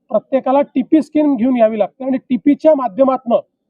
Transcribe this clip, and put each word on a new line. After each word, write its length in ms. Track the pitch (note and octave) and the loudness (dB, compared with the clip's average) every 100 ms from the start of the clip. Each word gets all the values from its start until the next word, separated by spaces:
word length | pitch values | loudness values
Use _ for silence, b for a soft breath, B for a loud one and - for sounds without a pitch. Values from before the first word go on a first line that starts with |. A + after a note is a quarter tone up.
| - | -6
प्रत्येकाला 520 | G#3+ - C4 C4 C#4 | -6 -2 -4 0 -2
टीपी 400 | C#4+ C4+ - D#4 | -2 -4 0 0
स्कीम 340 | - D4+ D4+ B3+ | 0 -2 0 0
घेऊन 220 | B3+ B3 | 0 2
यावी 220 | A3 A3 | 0 0
लागते 260 | F#3 - C4 | -4 -4 -6
आणि 120 | C4 | -6
टीपीच्या 580 | - B3 C#4+ C#4 D#4 D4 | -4 -2 0 2 2 2
माध्यमातनं 600 | B3 F#3 C4+ B3+ A#3 G#3+ - _ | 0 0 0 0 -2 -2 -4 _